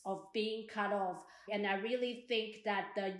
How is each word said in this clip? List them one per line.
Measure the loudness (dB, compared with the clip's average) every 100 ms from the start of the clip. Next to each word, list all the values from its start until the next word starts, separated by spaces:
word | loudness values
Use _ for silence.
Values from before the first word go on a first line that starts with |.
| -4
of | -4 -2
being | 0 0 0 -4
cut | -2 2
off. | 2 2 -2 -10 -16 -2
And | 0 2
I | 2
really | 2 2 2 -2 0
think | 0 0 -2 0
that | 0 0 0
the | 0